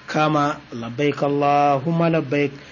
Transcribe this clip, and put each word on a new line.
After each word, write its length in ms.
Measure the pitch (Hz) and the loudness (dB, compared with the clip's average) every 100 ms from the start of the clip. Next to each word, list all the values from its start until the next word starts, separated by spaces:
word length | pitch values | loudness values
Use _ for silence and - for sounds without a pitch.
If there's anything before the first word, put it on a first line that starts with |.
| - | -6
kama 540 | 165 156 151 143 151 - | -2 0 2 0 -2 -10
labbaik 500 | 120 117 120 147 143 | -12 -8 -2 -2 0
Allahumma 880 | 147 143 143 143 143 139 143 165 170 | 0 0 2 4 4 2 0 0 2
labbaik. 420 | 165 139 147 143 - - | 0 0 -2 -2 -4 -20